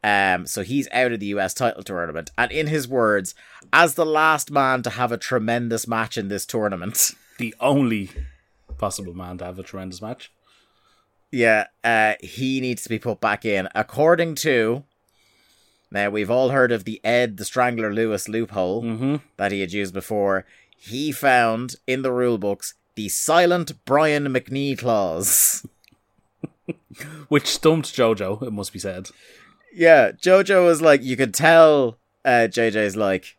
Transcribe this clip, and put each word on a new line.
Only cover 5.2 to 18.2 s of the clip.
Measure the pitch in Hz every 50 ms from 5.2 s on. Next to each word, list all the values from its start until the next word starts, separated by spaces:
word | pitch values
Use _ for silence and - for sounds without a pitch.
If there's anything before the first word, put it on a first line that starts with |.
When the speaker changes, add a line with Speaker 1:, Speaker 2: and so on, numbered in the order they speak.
| - - 131 123 110 110 117 120 120 117 113 110 - 117
Speaker 1:
match | 117 113 110 110 - 117
in | 101 98
this | 104 95 -
tournament." | - - 117 107 104 98 87 85 101 110 - - - -
<laughs> | _ _ _ _ -
Speaker 2:
The | 123 113 - _
only | 123 135 143 143 139 120 113 107 95 92 - - 65 - _ _ _ _ _ _ _ _ - -
possible | - 98 - - 98 90 85
man | 92 90 87 92 90
to | 87
have | 90 92 95
a |
tremendous | 92 - - 95 95 92 90 90
match. | 107 - - _ - - _ _ _ _ _ _ _ _ _ _ _ _ _ _ _ _ _ _ _ _
Speaker 1:
Yeah, | - 123 117 113 110 107 104 - _ _ -
uh, | 117 117 110 107 107 104 -
he | - - - 117 131 131 135 135
needs | 127 127 120 -
to | - -
be | 113 107
put | - 120 107 -
back | - 107 104 101 -
in. | 110 101 95 92 95 -
According | 104 107 - - 139 151 160 175 165 170 165 156
to, | - - 156 135 120 110 110 117 135 143 _ _ _ _ _ _ _ _ _ _ _ _ _ _ _ _ _ _ _ _ _
now, | - 101 101 104
we've | 101 107 104 92
all | 117 127 131 127
heard | 139 139 127 120
of | 120 110 92
the | 113 110 - -
Ed | 110 120 120 123 117 104
the | 95 104
Strangler | - - 127 123 123 120 117 113 107 101
Lewis | 110 113 110 107 95